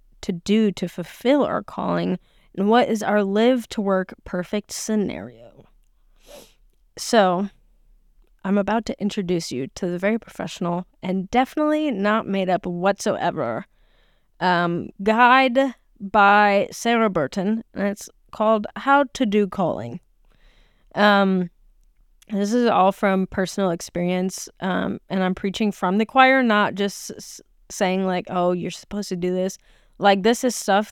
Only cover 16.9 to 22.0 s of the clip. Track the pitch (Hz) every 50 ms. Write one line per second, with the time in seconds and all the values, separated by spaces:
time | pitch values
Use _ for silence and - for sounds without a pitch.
16.9 | 240 226 226 214 180 165 139 - - 202 180 208 226 226 - _ - - 196 202
17.9 | 202 - - - _ _ _ _ - - 214 220 220 214 208 - - 214 - 277
18.9 | 277 285 285 - - - 262 208 196 208 208 185 - 202 180 156 - 82 113 117
19.9 | 120 - _ _ _ _ _ _ _ _ _ _ _ _ _ _ _ _ _ _
20.9 | - - 208 208 202 196 196 196 190 185 180 175 _ _ _ _ _ _ _ _
21.9 | _ _